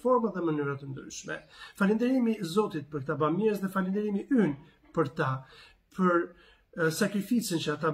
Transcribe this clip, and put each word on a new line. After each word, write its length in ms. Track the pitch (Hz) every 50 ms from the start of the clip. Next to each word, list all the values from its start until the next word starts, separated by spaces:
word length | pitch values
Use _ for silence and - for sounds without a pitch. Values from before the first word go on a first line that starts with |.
| -
forma 300 | 247 254 240 226 214 185
dhe 80 | 185 175
mënyra 320 | 165 151 147 143 143 143
të 160 | 135 139 139
ndryshme. 480 | 135 - - - - - - - 156 151 - - - - - - - -
Falenderimi 580 | 202 190 220 226 240 247 262 262 233 226 220 - 190
Zotit 480 | 160 160 208 208 190 - 156 147 -
për 140 | - 147 131
këta 120 | 160 156 139 156
bamirës 400 | 151 160 185 220 220 208 190 190
dhe 80 | 185
falenderimi 560 | - 196 185 185 190 208 208 214 202 196 220 -
ynë 260 | 277 247 202 160 139 - - - _ _ _ _ -
për 160 | 170 160 135 -
ta, 160 | - 151 131 131 131 - - - - - - - _ _ _ - -
për, 260 | 185 180 175 170 170 - - - - - - _ _ _ - -
e, 120 | 165 160 160
sakrificën 680 | - 214 196 - 202 190 - 247 233 - - 170 160 131
që 120 | 156 147
ata 180 | 151 170 160